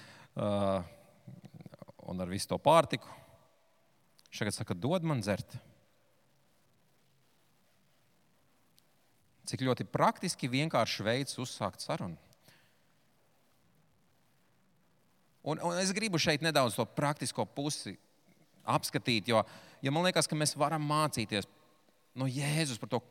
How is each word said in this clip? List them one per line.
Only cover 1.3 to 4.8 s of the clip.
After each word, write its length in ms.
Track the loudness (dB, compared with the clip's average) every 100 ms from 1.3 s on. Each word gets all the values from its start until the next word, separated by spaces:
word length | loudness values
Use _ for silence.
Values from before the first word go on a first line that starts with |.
| -18 -18 -18 -20 -20 -20 -16 -10
un 100 | -6
ar 80 | -4
visu 220 | -4 -2
to 80 | 2
pārtiku. 480 | 6 6 6 0 -8 -20 -20 -20 -20 _ _ _ _ _ _ _ -12
Viņš 140 | -4
tagad 140 | -2 -2
saka: 180 | -4
"Dod 300 | -4